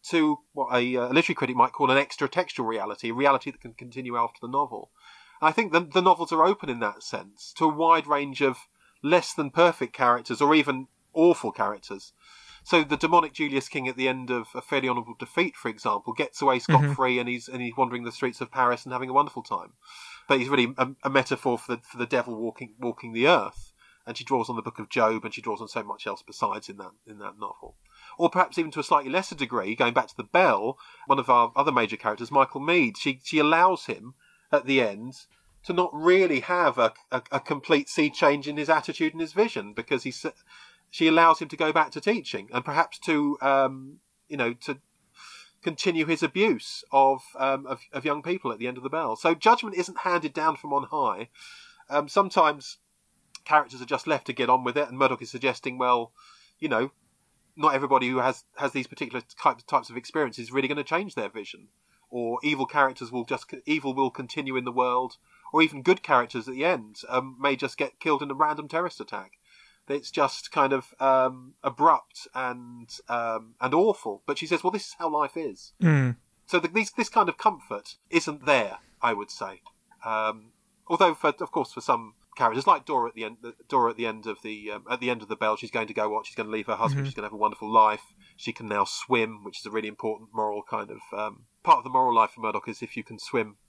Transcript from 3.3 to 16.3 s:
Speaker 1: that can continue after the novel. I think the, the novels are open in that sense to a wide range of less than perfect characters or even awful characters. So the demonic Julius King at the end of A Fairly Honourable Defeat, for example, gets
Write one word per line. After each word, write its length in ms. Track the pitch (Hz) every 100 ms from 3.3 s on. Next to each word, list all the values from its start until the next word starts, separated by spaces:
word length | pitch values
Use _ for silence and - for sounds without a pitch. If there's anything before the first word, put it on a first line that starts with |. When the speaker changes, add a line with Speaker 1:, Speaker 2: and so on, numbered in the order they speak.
| 135 147
Speaker 1:
that 120 | -
can 100 | 120
continue 460 | 113 123 123 127 120
after 200 | 117 _
the 60 | 120
novel. 420 | 135 139 107 - _ - - - -
I 100 | 156
think 220 | 156 214
the, 80 | 160
the 220 | 170 185
novels 280 | 185 170 165
are 140 | 165
open 240 | 170 202 151
in 120 | 120
that 220 | 107 -
sense 520 | - 107 95 _ - -
to 80 |
a 80 | 160
wide 320 | 147 165 165 143
range 360 | 143 143 131
of 260 | 139 123 - _ _ _
less 300 | 143 175 -
than 180 | - 143
perfect 440 | 160 175 - 123
characters 480 | - 123 120 117 120
or 120 | 147
even 340 | 156 143 131 131 _ _
awful 380 | 165 170 165 -
characters. 600 | - 98 104 - 98 - _ _ - - -
So 200 | - 175
the 140 | 147 147
demonic 340 | 160 170 156
Julius 340 | - 151 135 -
King 200 | 147 127
at 80 | 127
the 100 | 131
end 220 | 127 127
of 180 | 123 110
A 60 | -
Fairly 300 | - 139 131
Honourable 260 | 123 117 113
Defeat, 380 | 120 - 175 -
for 140 | 117
example, 420 | 107 - 101 123
gets 300 | 117 196